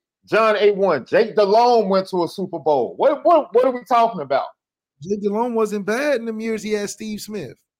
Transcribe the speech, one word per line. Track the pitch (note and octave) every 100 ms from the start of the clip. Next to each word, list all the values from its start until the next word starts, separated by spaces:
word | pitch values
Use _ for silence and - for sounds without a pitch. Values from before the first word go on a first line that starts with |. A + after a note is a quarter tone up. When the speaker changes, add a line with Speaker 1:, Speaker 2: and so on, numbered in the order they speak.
| _ _ -
Speaker 1:
John | G#3 A3 G#3
A | G#3
one. | G3 G3 C#3+ -
Jake | E3+ A3+ D#3
Delhomme | F#3+ A3 A#3+ A#3 G3
went | F#3+ F#3+
to | F3+
a | D#3+
Super | - F#3 E3
Bowl. | D#3 C#3+ G#2 F#2+
What, | B3 D4+ D#4
what, | E4 -
what | - C4
are |
we | B3
talking | - A#3 A3+ F3+
about? | C#3 C3+ - - _ _ _ _
Speaker 2:
Jake | D#3+ G#3
Delhomme | G3+ G#3 B3
wasn't | A3+ G#3+ G#3 F#3+
bad | A#3 D4 B3+
in | A3+
them | A3
years | A3+ A3
he | G#3+
had | G#3+ G3+
Steve | - A3 G#3
Smith. | - G#3 C3+ - _ _